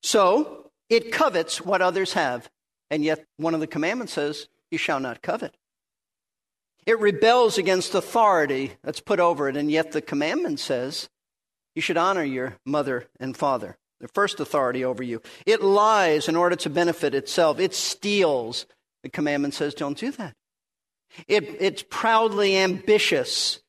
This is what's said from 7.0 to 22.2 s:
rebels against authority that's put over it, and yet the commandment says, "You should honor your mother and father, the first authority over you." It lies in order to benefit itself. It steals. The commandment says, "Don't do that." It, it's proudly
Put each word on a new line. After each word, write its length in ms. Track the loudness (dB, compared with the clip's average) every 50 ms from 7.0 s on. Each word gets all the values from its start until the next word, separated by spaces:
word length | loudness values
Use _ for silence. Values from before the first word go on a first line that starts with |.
rebels 580 | 4 2 2 4 4 6 6 6 6 4 2 0
against 360 | 2 2 2 2 0 0 -2
authority 840 | -2 -2 0 2 4 4 6 6 4 2 2 0 -2 -4 -6 -8 _
that's 180 | -10 -10 -10 -10
put 200 | _ -2 2 4
over 280 | 4 2 2 2 -2 -2
it, 80 | -2
and 140 | -2 -2 0
yet 220 | 2 0 0 0
the 100 | -4 -6
commandment 580 | -6 -4 -4 -2 -2 -2 -2 -2 -2 -4 -4 -6
says, 480 | -4 -4 -4 -4 -4 -6 -8 -10 -12 -12 _ _ _ _ _ _ _ _ _ _ _ _ _
"You 80 | -6
should 140 | -4 -2 0
honor 280 | 2 2 2 2 0 -2
your 320 | -4 -4 -6 -6 -8 -10 _ _
mother 440 | -4 -2 -2 -2 -2 -4 -6 -6 _ _ _
and 180 | -10 -10 -6
father, 420 | -2 0 0 0 -2 -4 -10 -14 _ _ _ _ _
the 80 | -20 -6
first 300 | _ 0 0 0 -2 -6
authority 460 | -6 -2 0 0 0 0 -2 -2 -4
over 180 | -4 -4 -6
you." 200 | -6 -8 -8 -10 _ -16 -20 -6 0
It 160 | 0 0 2
lies 680 | 4 4 4 6 6 6 4 4 4 4 4 2 2 0
in 80 | 2
order 200 | 2 2 2 2
to 140 | 0 -4 -2
benefit 440 | 0 2 2 2 0 0 -2 -2 -2
itself. 440 | -2 -4 -2 0 2 4 2 4 2
It 160 | -2 -2 -2
steals. 920 | -4 -4 -6 -6 -4 -4 -2 2 2 2 2 2 0 -2 -4 -8 -10 -10 _ _ _ _ _ _ _
The 60 | -18 -12
commandment 460 | -6 -4 -2 -2 0 -2 -2 -4 -4
says, 200 | -4 -6 -6 -4
"Don't 240 | -6 -8 -8 -6 -6
do 120 | -8 -8
that." 240 | -8 -10 -14 -14 -14 _ _ _ _ _ _ _ _ _ _ _ _ _ _ _ _ -20 -4
It, 300 | _ 0 0 0 -2 -6 -2
it's 260 | -2 -2 -2 -4 -14 _
proudly 680 | -8 -2 0 2 4 4